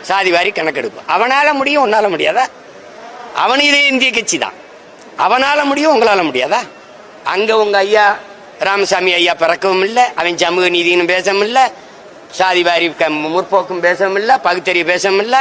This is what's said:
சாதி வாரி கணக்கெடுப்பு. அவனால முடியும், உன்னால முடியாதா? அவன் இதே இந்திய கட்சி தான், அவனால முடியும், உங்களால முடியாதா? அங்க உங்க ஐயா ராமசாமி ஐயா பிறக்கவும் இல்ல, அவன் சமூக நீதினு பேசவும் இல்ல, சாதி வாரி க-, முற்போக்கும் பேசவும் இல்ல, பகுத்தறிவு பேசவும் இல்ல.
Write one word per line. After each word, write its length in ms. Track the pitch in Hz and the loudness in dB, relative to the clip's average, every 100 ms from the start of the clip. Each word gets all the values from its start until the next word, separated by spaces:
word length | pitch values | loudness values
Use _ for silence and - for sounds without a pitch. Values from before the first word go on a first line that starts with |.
| - | -2
சாதி 220 | 190 190 170 | 0 2 2
வாரி 140 | 185 190 | 0 -2
கணக்கெடுப்பு. 420 | 160 143 117 - - | -4 -4 -8 -10 -4
அவனால 320 | 175 233 269 294 285 | 0 2 2 2 0
முடியும், 240 | 269 294 254 | 0 0 2
உன்னால 220 | 214 208 | 2 0
முடியாதா? 300 | 160 151 196 254 - - - - - - - - - | 0 0 0 -2 -6 -20 -20 -20 -20 -20 -18 -10 -2
அவன் 200 | 185 269 294 | 0 2 2
இதே 160 | 285 285 | 2 2
இந்திய 180 | 262 254 226 | 2 0 -2
கட்சி 180 | 208 143 | -4 -4
தான், 140 | 104 - - - - - - - 175 | -6 -8 -20 -20 -20 -20 -20 -4 0
அவனால 340 | 247 269 294 285 | 2 2 0 0
முடியும், 240 | 285 311 | 0 2
உங்களால 260 | 277 226 196 160 | 4 4 2 0
முடியாதா? 320 | 131 135 220 - - - - - - - | -2 0 -2 -4 -16 -20 -20 -20 -12 -6
அங்க 160 | 180 208 220 | -2 0 0
உங்க 160 | 208 202 196 | 2 0 2
ஐயா 200 | 214 208 208 - - - - 180 | 4 2 0 -8 -20 -20 -6 -2
ராமசாமி 440 | 202 190 190 185 175 | 0 0 0 0 2
ஐயா 120 | 175 165 | 0 2
பிறக்கவும் 400 | 165 170 196 185 190 | 0 0 0 0 0
இல்ல, 120 | 233 247 - | 2 0 0
அவன் 240 | 170 170 | -4 0
சமூக 240 | 175 175 180 | 0 2 2
நீதினு 360 | 175 175 175 175 | 2 2 2 2
பேசவும் 300 | 185 180 196 208 | 0 0 0 0
இல்ல, 120 | 254 247 - - - - - - - | 2 0 -2 -20 -20 -20 -20 -18 -2
சாதி 240 | 185 180 175 | 0 2 2
வாரி 200 | 170 170 147 | 0 0 0
க-, 160 | 160 151 151 | -2 -2 -2
முற்போக்கும் 500 | 170 180 196 175 185 170 | -4 0 -2 -2 -6 -4
பேசவும் 320 | 175 190 196 | -2 -2 -2
இல்ல, 120 | 220 254 180 | 0 0 0
பகுத்தறிவு 440 | 180 170 175 165 | -2 -2 -2 0
பேசவும் 300 | 180 196 196 | -2 0 -2
இல்ல. 120 | 220 262 | 0 0